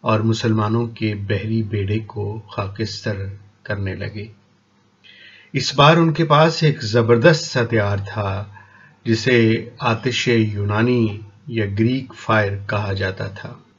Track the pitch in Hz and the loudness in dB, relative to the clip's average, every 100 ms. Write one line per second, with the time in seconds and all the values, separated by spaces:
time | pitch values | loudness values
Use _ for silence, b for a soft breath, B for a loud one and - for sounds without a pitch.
0 | - 110 110 110 120 110 107 113 120 117 | 0 0 2 0 0 0 0 0 -2 -4
1 | 107 101 101 120 110 113 104 104 98 107 | -4 -4 -2 -4 -2 -2 -2 -4 -2 -2
2 | 110 104 101 110 - - 98 98 107 - | -4 -8 -8 -8 -12 -8 -8 -6 -8 -6
3 | 113 98 98 98 - _ - 101 101 95 | -6 -6 -8 -12 -20 _ -10 -6 -6 -6
4 | 98 101 107 - _ _ _ _ _ _ | -8 -10 -14 -16 _ _ _ _ _ _
5 | B B B B B 139 120 135 143 165 | B B B B B -4 -4 4 6 6
6 | 165 156 160 147 165 156 156 - 110 117 | 4 2 4 4 4 4 2 2 0 0
7 | 110 117 139 156 - 131 117 113 101 101 | 4 6 6 4 0 -2 0 0 0 -2
8 | 101 - 101 95 104 B B B B B | -4 -6 -4 -6 -8 B B B B B
9 | - 113 127 123 113 113 - - 127 113 | -2 0 4 4 4 2 -4 -6 -2 -2
10 | 131 117 - 117 110 101 101 104 120 123 | -2 -2 0 2 2 0 -2 0 2 2
11 | 110 101 - - - 113 104 98 113 131 | 2 -2 -14 -20 -8 -4 -4 0 0 0
12 | 135 - - 110 104 98 - 104 104 98 | -6 -16 -2 0 0 -4 -6 -4 -4 -4
13 | 95 92 101 98 - 120 - | -4 -6 -10 -10 -14 -16 -20